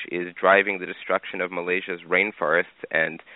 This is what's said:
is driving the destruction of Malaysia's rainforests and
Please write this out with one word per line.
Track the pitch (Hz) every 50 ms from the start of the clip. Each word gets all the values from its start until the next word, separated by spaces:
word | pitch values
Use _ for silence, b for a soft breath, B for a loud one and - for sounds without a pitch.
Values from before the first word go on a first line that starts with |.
| - -
is | - 90 87 90 87
driving | - - 92 98 101 98 104 98 90
the | 90
destruction | 85 92 - - - 92 98 - - - 95
of | 90 87 92
Malaysia's | 87 87 90 90 95 - - 90 85 87 82
rainforests | 90 92 98 107 - - 85 76 80 87 92 - - _ - -
and | - 80 80 80 80 80 - B B